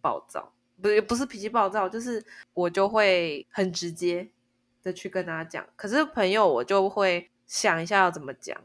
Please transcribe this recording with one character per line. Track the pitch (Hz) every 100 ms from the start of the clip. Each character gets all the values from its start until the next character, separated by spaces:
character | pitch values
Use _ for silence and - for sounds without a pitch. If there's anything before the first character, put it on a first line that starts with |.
暴 | 151 92 -
躁， | - - _ _ _
不 | 196
是， | 208
不 | 214
是 | 233 269
脾 | 214
气 | 208
暴 | 233 196
躁， | 208 185
就 | 220
是 | 240 226 - - -
我 | - 175
就 | 175 196
会 | 220 202 185 170 147 -
很 | - 190
直 | 170 170
接 | 170 175 175 202 _ _ _ _ _
的 | 190
去 | 185 190
跟 | 190 175
他 | 160
讲。 | 165 147 - -
可 | 208
是 | 254 302
朋 | 254 190
友 | 208 196
我 | 127
就 | 123 196 190
会 | 202 196 175 175 _ _
想 | - 214 165
一 | 170
下 | 202
要 | 185
怎 | 165
么 | 139
讲， | 135 - -